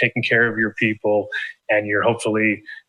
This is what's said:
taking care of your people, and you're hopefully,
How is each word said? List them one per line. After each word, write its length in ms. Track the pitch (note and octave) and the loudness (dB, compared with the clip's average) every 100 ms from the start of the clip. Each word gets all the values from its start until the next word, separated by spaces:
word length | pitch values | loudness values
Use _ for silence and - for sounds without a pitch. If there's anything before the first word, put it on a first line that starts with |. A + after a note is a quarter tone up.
taking 220 | A#2+ B2 | 0 0
care 240 | A#2+ A#2 A#2 | 0 2 2
of 100 | A2 | 0
your 160 | A2 | -4
people, 520 | - A2+ G#2+ G#2 G#2 G2+ - - - - | 0 -2 0 0 0 0 -6 -10 -10 -2
and 180 | G#2+ G#2 | 0 0
you're 140 | G#2 | 0
hopefully, 600 | G#2 A#2 A#2 G#2+ A2 G2+ - - | 0 0 0 0 0 0 -6 -20